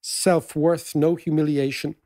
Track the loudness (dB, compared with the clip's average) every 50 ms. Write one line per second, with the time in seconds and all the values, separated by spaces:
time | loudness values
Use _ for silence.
0 | _ -8 -6 0 2 4 2 2 2 -2 -4 0 2 2 2 0 -4 -6 -2 2
1 | 2 2 2 0 -2 -2 0 0 0 0 0 0 0 -2 -4 -4 -6 -8 -8 _
2 | _